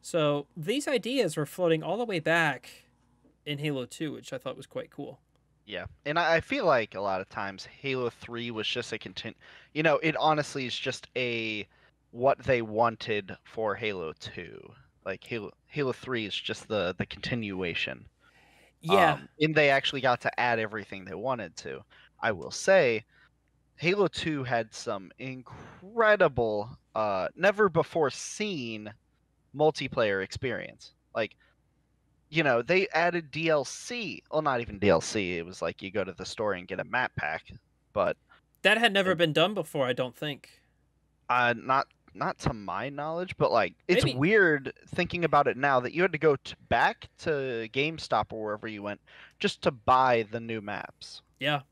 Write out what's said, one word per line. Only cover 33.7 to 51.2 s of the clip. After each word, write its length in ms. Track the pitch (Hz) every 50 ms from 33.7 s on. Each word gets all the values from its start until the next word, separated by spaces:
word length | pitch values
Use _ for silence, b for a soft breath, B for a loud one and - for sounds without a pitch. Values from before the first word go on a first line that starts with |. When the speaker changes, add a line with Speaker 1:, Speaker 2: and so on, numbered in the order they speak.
| - - - - 247 240 220 165 101 - _ _
Speaker 2:
Well, 100 | - 156
not 200 | 156 147 131 120
even 180 | 120 - 104 98
D 100 | 95 101
L 120 | 87 82
C. 360 | - - - 110 98 87 90
It 80 | 85 85
was 160 | 87 92 -
like 200 | 85 82 - - -
you 80 | 95
go 120 | 90 107 95
to 100 | 92 87
the 120 | 80 92
store 280 | - - - 110 104 98
and 140 | 90 90
get 120 | 92 95 92
a 40 | -
map 300 | - 107 123 127 - _
pack, 360 | - - 73 80 82 - - - - _ _ _ _ _ _ _
but 240 | 107 92 87 - _ _ b b b b _ _ _ -
Speaker 1:
That 140 | 190 208
had 160 | 226 233 226 196
never 200 | 196 190 185 185
Speaker 2:
and 20 |
Speaker 1:
been 180 | 156 170 160 143
done 200 | 156 165 190 214
before, 320 | 202 156 - - 151 135
I 80 | 127 127
don't 220 | 123 127 127 -
think. 460 | - - 151 143 110 - - _ _ _ _ _ _ _ _ _ _ _ _ _ _ _ -
Speaker 2:
Uh, 240 | 123 123 123 120 120
not, 300 | 113 - 127 131 135 - _ _ _ _ _ _
not 240 | 92 131 185 - -
to 140 | - - 123
my 360 | 110 101 95 87 98 113 139
knowledge, 460 | 143 143 147 156 160 170 180 185 -
but, 140 | - 151 -
like, 240 | - 117 101 87 - _ _
it's 180 | - - 240 -
Speaker 1:
Maybe. 80 | - -
Speaker 2:
weird 600 | 123 139 180 220 214 190 170 151 143 135 127 - _ -
thinking 360 | - - - 175 175 - 175 170
about 240 | 151 151 147 143
it 100 | 131 104
now 220 | 120 135 143 135 127
that 140 | 123 127 -
you 80 | 156
had 100 | 180 190
to 60 | 165
go 180 | 147 156 156 143
to, 200 | 135 _ - - _ - _
back 400 | 127 117 139 185 226 _ - - _ _
to 500 | - 175 156 143 135 131 123 113 113 107 -
GameStop 580 | 131 143 156 165 151 - - 127 110 107 _
or 120 | - 110 107
wherever 240 | 107 104 107 117
you 160 | 113 107 104 101
went 180 | 101 104 - _ B B B B B B _
just 220 | - 208 - - -
to 80 | 180
buy 520 | 147 117 _ - 127 131 131 127 123 117 113 101
the 80 | 107 117
new 220 | 117 113 113 110
maps. 600 | 101 101 104 - - - - _ - - - -